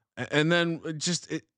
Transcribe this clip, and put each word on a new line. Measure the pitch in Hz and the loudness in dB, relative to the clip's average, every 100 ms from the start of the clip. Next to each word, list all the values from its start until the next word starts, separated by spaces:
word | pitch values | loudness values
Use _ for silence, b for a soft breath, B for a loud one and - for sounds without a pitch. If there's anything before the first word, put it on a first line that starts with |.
| b - | b -10
A-, | 127 | 0
and | 147 156 | 2 4
then | 170 170 160 156 156 | 4 2 -2 -6 -4
just, | 175 170 - | -2 -2 -4
it, | 156 - | -8 -8